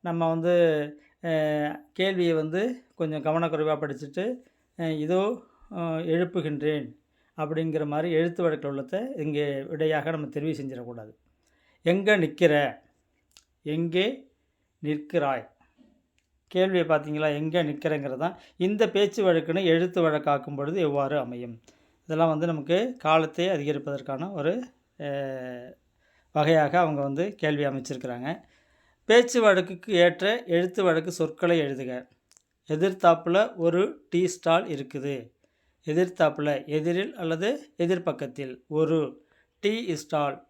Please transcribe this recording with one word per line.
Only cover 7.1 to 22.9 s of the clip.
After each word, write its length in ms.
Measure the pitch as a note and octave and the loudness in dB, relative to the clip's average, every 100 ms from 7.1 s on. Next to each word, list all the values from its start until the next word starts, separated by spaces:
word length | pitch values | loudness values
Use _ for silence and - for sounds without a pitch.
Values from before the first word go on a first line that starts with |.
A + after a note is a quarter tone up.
| _ _ - | _ _ -8
அப்படிங்கிற 480 | D3+ D#3 E3 D#3 D3 | -4 -2 -2 -2 -2
மாதிரி 280 | D3 E3+ | -2 0
எழுத்து 300 | D#3+ E3+ E3+ | 2 2 0
வழக்குல 220 | E3+ D3+ C#3+ | 0 0 -4
உள்ளதை 340 | C#3 C3 F#3 B3+ B3 | -6 -6 -6 -6 -6
இங்கே 480 | D3+ D3 D3 C#3 | -4 -2 -2 -4
விடையாக 480 | C#3 D#3 D#3 D#3 D3+ | -6 -2 0 0 -2
நம்ம 160 | D#3+ D3+ | -4 -6
தெரிவு 260 | D3+ D#3 | -6 -4
செஞ்சிடக்கூடாது. 580 | C3+ C3+ B2+ A#2+ A#2 G#2+ - _ _ _ _ _ _ E3 | -4 -8 -10 -12 -14 -16 -20 _ _ _ _ _ _ 0
எங்க 320 | F#3 G3+ G#3 | 2 4 4
நிக்கிற? 360 | D#3 - E3+ D3 C#3 A2 _ _ _ _ _ - _ _ | 2 4 4 6 2 -4 _ _ _ _ _ -20 _ _
எங்கே 420 | D3+ D#3 E3+ E3+ G3+ C4+ - _ _ _ _ _ | -6 -4 -2 0 0 -4 -14 _ _ _ _ _
நிற்கிறாய்? 600 | D3+ D3+ D3 F3 C#3+ B2+ A2 _ _ _ _ _ _ _ _ _ _ | -4 -4 -2 -2 0 -2 -6 _ _ _ _ _ _ _ _ _ _
கேள்வியை 340 | F3+ F#3+ F#3 D#3+ | 2 2 2 2
பார்த்தீங்களா? 500 | D3+ D3+ D3+ D#3 D3 | 0 0 -2 0 0
எங்க 280 | D#3+ F3 | 0 0
நிக்கிறேங்கிறது 540 | D3+ D3 D#3+ D3+ C#3 C3 | 0 -2 -2 -2 -4 -4
தான். 200 | E3 F#3 - _ | -4 -6 -20 _
இந்த 320 | F3+ G#3 A3 | -2 2 0
பேச்சு 340 | G3 G3+ G3+ | 2 0 2
வழக்குன்னு 400 | F#3+ E3 D#3 E3+ F3+ | 2 2 2 0 4
எழுத்து 360 | E3 F3+ F3+ | 4 4 2
வழக்காக்கும் 540 | E3 D3+ D3+ C#3+ C#3+ C#3 | 2 2 0 0 -2 -6
பொழுது 240 | C#3+ F#3 | -4 0
எவ்வாறு 380 | D#3 C#3+ C3+ D3 | 0 0 0 -2
அமையும்? 360 | A#2+ B2 A#2+ A#2 _ _ _ _ - | -4 -8 -12 -14 _ _ _ _ -6
இதெல்லாம் 200 | D#3+ E3 | 2 2
வந்து 180 | D3+ E3+ | 2 0
நமக்கு 480 | D#3+ C#3 F3 A#3+ | -2 0 0 0